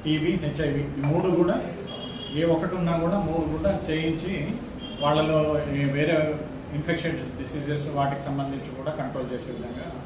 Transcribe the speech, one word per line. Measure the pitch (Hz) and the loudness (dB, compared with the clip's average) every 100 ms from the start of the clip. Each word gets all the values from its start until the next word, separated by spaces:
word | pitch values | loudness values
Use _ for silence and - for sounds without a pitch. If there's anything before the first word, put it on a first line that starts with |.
టీబీ, | 151 156 165 | 2 2 4
హెచ్ఐవి | 170 147 143 151 139 | 2 0 0 0 0
ఈ | 143 - | -2 -2
మూడు | 143 165 185 170 | 2 2 4 4
కూడా | 165 - - - - - - - - | 4 4 0 -6 -8 -10 -10 -10 -6
ఏ | 143 | 0
ఒకటి | 170 160 180 180 | 4 4 2 0
ఉన్నా | 170 170 | 2 2
కూడా | 165 202 | 2 2
మూడు | 160 165 151 156 | 2 0 0 0
కూడా | 196 - - | 2 0 0
చేయించి | 156 160 156 175 180 143 - - - - - | 0 0 0 -2 -2 -2 -4 -6 -10 -10 0
వాళ్ళలో | 143 151 156 156 151 151 | 2 4 4 4 4 2
ఏ | 139 143 | 0 2
వేరే | 139 139 156 160 151 151 - - - | 2 2 4 4 4 0 -6 -10 -6
ఇన్ఫెక్షన్స్ | 143 147 165 165 156 131 - | -4 -2 0 0 -4 -6 -8
డిసీజెస్ | 131 151 139 147 143 | -6 -4 -2 -2 -2
వాటికి | 143 139 139 | 0 0 0
సంబంధించి | 143 139 139 139 - 127 | -4 -2 -2 -4 -8 -6
కూడా | 131 | -6
కంట్రోల్ | 151 131 131 123 | -4 -4 -4 -4
చేసే | 123 - | -6 -6
విధంగా | 113 110 123 135 131 | -8 -8 -8 -8 -10